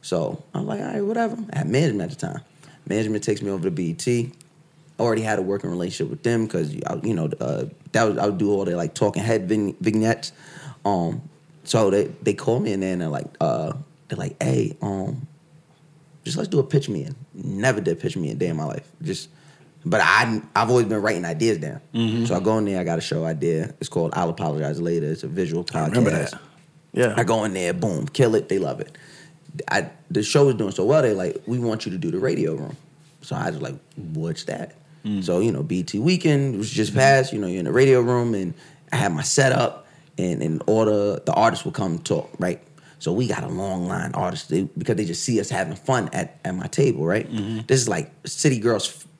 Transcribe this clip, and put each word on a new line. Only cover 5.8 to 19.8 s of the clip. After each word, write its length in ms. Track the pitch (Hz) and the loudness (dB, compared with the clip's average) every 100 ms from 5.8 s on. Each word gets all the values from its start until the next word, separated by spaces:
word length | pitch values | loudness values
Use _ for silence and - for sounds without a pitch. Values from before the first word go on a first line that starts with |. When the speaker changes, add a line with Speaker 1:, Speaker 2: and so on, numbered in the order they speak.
| 87 - 80 | -4 -4 -6
Speaker 1:
with 120 | 69 | -2
them 240 | 117 117 110 | 0 2 2
'cause, 260 | 90 78 73 - | 0 -2 -4 -6
I, 100 | - | -4
you 120 | 107 | -2
know, 160 | 98 78 - | 0 -2 -2
uh, 240 | 62 60 - - - | -4 -2 -4 -10 -2
that 120 | 113 | 2
was, 140 | 113 92 | 2 2
I 80 | 104 | 0
would 100 | 98 | 2
do 140 | 104 | 2
all 140 | 101 95 | 2 0
their, 100 | 87 | 0
like, 160 | 80 | -2
talking 280 | - 104 - | 0 0 0
head 260 | 110 113 92 | 0 0 2
vig-, 280 | 107 101 - | 0 0 0
vignettes. 520 | 90 107 110 117 - - - - - - | 0 2 2 0 -4 -14 -20 -20 -18 -6
Um, 380 | 101 98 85 - - - _ - | 0 0 0 -4 -10 -20 _ -20
so 240 | - 120 104 | -2 2 4
they, 140 | 101 - - | 4 2 -2
they 120 | - | -2
called 280 | 101 - 120 | 0 0 0
me 100 | - | 0
in 60 | 98 | -2
there 120 | 95 | -2
and 80 | 90 | -2
they're 80 | 82 | -2
like, 180 | 73 - - | -4 -6 -2
uh, 320 | 80 62 80 - - _ _ | -2 0 -2 -6 -12 _ _
they're 100 | - | -6
like, 220 | 143 - | -6 -4
"Hey, 340 | 131 131 110 - | 0 2 0 -4
um, 440 | 101 98 95 - 143 - _ - _ _ _ _ _ - | -4 -4 -4 -6 -10 -18 _ -20 _ _ _ _ _ -14
just 120 | - 143 | -8 -4
let's 120 | - | 0
do 100 | 170 | 0
a 40 | |
pitch 260 | 135 143 - | 2 0 0
meeting." 260 | 95 69 - - | -6 -6 -10 -16
Never 460 | - 135 98 120 107 | -12 -8 0 0 2
did 180 | 90 82 | 0 -2
pitch 180 | 92 90 | -2 -4
meeting 200 | 78 58 | -4 -2
a 20 | |
day 80 | 87 | -2
in 80 | 80 | -2
my 80 | |
life. 220 | 76 69 - _ | -4 -6 -12 _
Just, 260 | - - - - - - - - | -6 -6 -8 -20 -20 -20 -20 -10